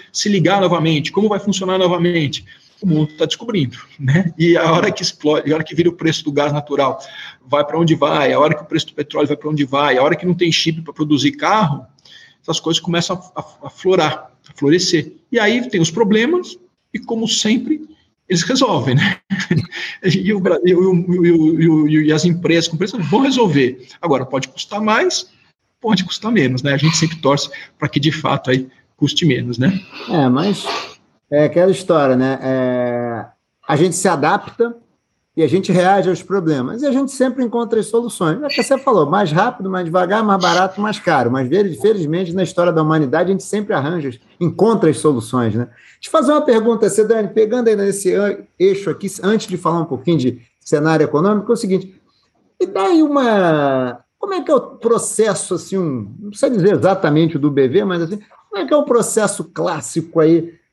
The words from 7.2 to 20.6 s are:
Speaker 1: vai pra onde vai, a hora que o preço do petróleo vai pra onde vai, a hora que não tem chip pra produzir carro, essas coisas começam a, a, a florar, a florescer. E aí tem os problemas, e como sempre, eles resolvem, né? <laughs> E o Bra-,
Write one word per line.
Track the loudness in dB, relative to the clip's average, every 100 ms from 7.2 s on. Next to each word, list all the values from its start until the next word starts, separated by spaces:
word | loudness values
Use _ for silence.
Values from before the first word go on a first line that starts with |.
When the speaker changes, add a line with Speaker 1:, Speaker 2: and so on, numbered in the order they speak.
| -20 -20
Speaker 1:
vai | -2 -2
pra | 0 0
onde | 2
vai, | 2 2 2 2
a | 4
hora | 2
que | 0
o | -2
preço | -4 -4
do |
petróleo | -8 -6 -2 -2
vai | -2
pra | -4
onde | -2
vai, | 0 0 2 2
a |
hora | 2
que | 0 -2
não |
tem | 0 0
chip | 0 -2 -4
pra | -10
produzir | -6 0 2 2
carro, | 0 0 2 0 -2 -8 _ _ -20 -20 _
essas | -8 -6
coisas | -2 -4
começam | -2 -4 -4 -8
a, | -10 -16
a, | -16 _ -20
a |
florar, | -4 0 2 2 -2 -12 _ _
a |
florescer. | -2 2 2 2 -2 -2 -14 _
E | 0
aí | 2 0 -2
tem | -2
os | -2
problemas, | 0 0 2 2 0 -4 -14 _ _ _
e | -12
como | -6 -4 -2
sempre, | -2 0 0 0 -6 -6 -20 _ _ -4
eles | -2
resolvem, | 0 0 2 0 0
né? | 2 0 -2 _
<laughs> | -6 -2 -2 -2 -10 -12 -4
E | -2 0 0
o | 0
Bra-, | 0 2